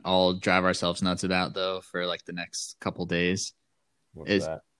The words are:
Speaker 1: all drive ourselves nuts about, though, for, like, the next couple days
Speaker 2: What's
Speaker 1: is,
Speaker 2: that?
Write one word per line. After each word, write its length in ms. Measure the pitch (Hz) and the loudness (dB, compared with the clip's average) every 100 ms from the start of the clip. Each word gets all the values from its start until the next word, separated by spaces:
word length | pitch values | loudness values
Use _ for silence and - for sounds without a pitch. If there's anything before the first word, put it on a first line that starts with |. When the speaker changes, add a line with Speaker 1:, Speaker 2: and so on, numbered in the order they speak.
| - | 2
Speaker 1:
all 280 | 92 92 92 | 4 4 2
drive 280 | 98 92 | 2 4
ourselves 380 | 92 87 87 85 | 4 2 -2 0
nuts 220 | 92 87 92 | 0 0 0
about, 280 | 92 92 | 0 0
though, 280 | 95 92 92 | -2 -4 -4
for, 240 | - 87 87 | -6 -6 -4
like, 180 | 85 - | -6 -8
the 80 | |
next 460 | 87 85 - - - | -12 -10 -10 -12 -6
couple 260 | - - 85 | -6 -4 -2
days 460 | 87 87 95 - _ _ _ _ _ _ | 2 2 0 -4 _ _ _ _ _ _
Speaker 2:
What's 180 | 78 78 | -14 0
Speaker 1:
is, 140 | 101 78 | 0 0
Speaker 2:
that? 160 | 80 _ | -8 _